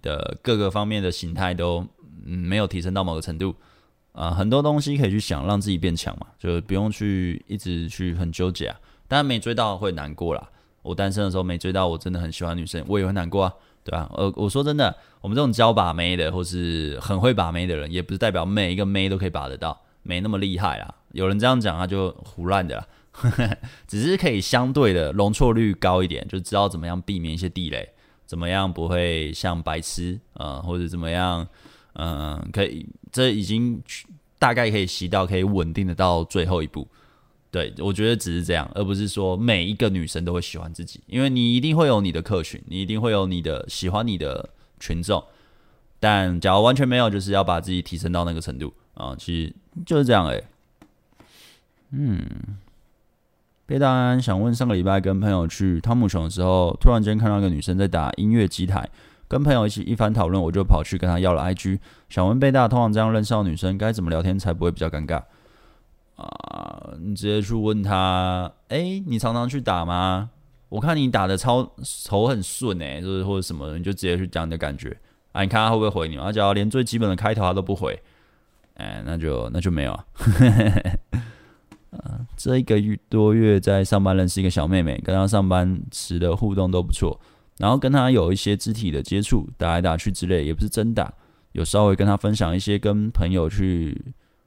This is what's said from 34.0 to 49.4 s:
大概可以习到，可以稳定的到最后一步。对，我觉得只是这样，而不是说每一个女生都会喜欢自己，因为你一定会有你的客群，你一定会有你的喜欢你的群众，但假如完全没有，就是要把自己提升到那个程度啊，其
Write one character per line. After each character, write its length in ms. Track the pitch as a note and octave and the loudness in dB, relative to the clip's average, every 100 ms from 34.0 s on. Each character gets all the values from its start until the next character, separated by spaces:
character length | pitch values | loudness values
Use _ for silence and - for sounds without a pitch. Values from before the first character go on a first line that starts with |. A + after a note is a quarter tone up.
| - D#3+ _ - | -18 -20 _ 0
大 140 | C3 | 0
概 180 | A#2+ A2+ | 2 2
可 60 | G#2+ | 2
以 100 | F#2 | 0
习 220 | - F2+ | -2 -2
到， 180 | G2 F#2 | 0 2
可 120 | F#2+ | 0
以 60 | |
稳 280 | F#2+ G2 E2 | 2 0 0
定 140 | E2 F#2+ | 0 -2
的 80 | |
到 300 | E2+ F#2 E2+ | 2 2 2
最 200 | E2 F#2+ | 0 0
后 180 | E2 F2 | 0 0
一 40 | D2+ | -2
步。 200 | D2+ C2 _ _ _ _ _ _ | -8 -12 _ _ _ _ _ _
对， 200 | F2+ - - | -6 -6 -4
我 140 | G2 | -4
觉 160 | F#2+ A2 | 0 2
得 80 | A#2 | 0
只 200 | F2+ E2+ | -2 -4
是 80 | |
这 80 | E2+ | -2
样， 160 | E2 - | -2 -2
而 80 | G2 | -4
不 100 | G2 | -2
是 140 | G2 G#2 | -2 -4
说 300 | G#2+ F#2+ F#2 | -2 -2 0
每 280 | A#2+ G2 | 2 2
一 100 | F2 | 0
个 140 | G#2 A2 | 0 0
女 160 | F#2+ | 0
生 200 | D#2 E2+ | -4 -4
都 80 | F2 | -4
会 80 | F2 | -4
喜 180 | - E2+ | -4 -10
欢 160 | E2+ | -12
自 100 | E2+ | -12
己， 160 | E2+ - - | -14 -16 -8
因 160 | A#2+ | -2
为 80 | C3+ | 0
你 240 | B2 A#2+ | 2 2
一 60 | B2 | 2
定 160 | D3+ D#3+ | 2 4
会 100 | D3 | 4
有 140 | G#2+ | 4
你 100 | F#2+ | 2
的 100 | E2 | -2
客 220 | E2+ F#2 | -2 -2
群， 180 | D#2+ - - | -2 -10 -10
你 160 | F#2 | -6
一 20 | |
定 160 | F#2+ G#2+ | -4 -2
会 120 | A#2 | 0
有 160 | G#2 F#2 | 0 0
你 120 | F2 | -2
的 240 | D#2+ C#2+ - | -4 -6 -8
喜 200 | - F2+ | -6 -2
欢 160 | G#2 | -2
你 140 | A#2 F2+ | -2 -2
的 300 | C#2+ - - - _ - | -4 -6 -10 -18 _ -14
群 200 | - E2 | -6 -4
众， 220 | F2+ F2 - _ _ _ _ _ _ - | -2 -2 -4 _ _ _ _ _ _ -2
但 400 | G#2+ G2+ F#2 F2 | 2 4 2 0
假 120 | F#2+ | 2
如 100 | G2 | 6
完 100 | A#2 | 6
全 120 | C3+ C3 | 4 2
没 100 | B2 | 2
有， 120 | A#2 | 2
就 120 | G2+ | 0
是 100 | F#2+ | 0
要 140 | G2 | 0
把 160 | F2+ E2+ | 2 0
自 100 | F2 | -2
己 100 | F2+ | -4
提 160 | - E2+ | -4 -6
升 140 | E2+ | -2
到 140 | F2 | -2
那 80 | E2+ | -2
个 80 | E2 | -4
程 180 | - C2 | -6 -8
度 160 | D2+ - _ | -10 -12 _
啊， 200 | - - C#2+ | -12 -12 -10
其 300 | - E2+ | -6 -4